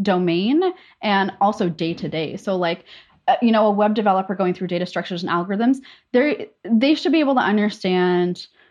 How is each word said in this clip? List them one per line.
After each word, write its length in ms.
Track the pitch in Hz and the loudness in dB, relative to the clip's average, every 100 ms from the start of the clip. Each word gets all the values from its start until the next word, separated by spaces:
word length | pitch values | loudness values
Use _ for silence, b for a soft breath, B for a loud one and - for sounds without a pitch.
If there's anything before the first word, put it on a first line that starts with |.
domain 640 | 196 180 175 170 208 311 370 370 B B | 0 2 2 0 2 2 0 -4 B B
and 280 | 214 196 190 - | -2 0 0 0
also 260 | 202 208 180 | -2 0 -2
day 240 | 160 165 | -2 -4
to 160 | 170 156 | -4 -6
day. 300 | 160 147 - | -6 -6 -6
So, 180 | 208 185 | -4 -2
like, 300 | 170 180 B B B B - | -2 -4 B B B B 0
uh, 80 | 202 | 2
you 100 | 233 | 2
know, 140 | 220 214 | 4 2
a 40 | |
web 220 | 202 208 | 2 2
developer 420 | 220 208 190 190 | 2 2 0 -2
going 200 | 185 185 | -2 -2
through 140 | 180 180 | -2 -4
data 180 | 175 175 | -4 -4
structures 360 | 170 - 170 | -6 -6 -6
and 80 | 180 | -4
algorithms, 460 | 175 190 202 240 269 B B _ | -4 -2 0 0 0 B B _
they're, 340 | 247 294 - - _ | 0 0 -2 -8 _
they 300 | 185 226 277 | -2 2 2
should 180 | 302 269 | 2 2
be 80 | 311 | 2
able 140 | 277 | 2
to 80 | 254 | 0
understand 1040 | - 208 208 - 190 180 180 180 180 180 - b b | 2 0 0 -2 -2 0 2 2 0 -4 -12 b b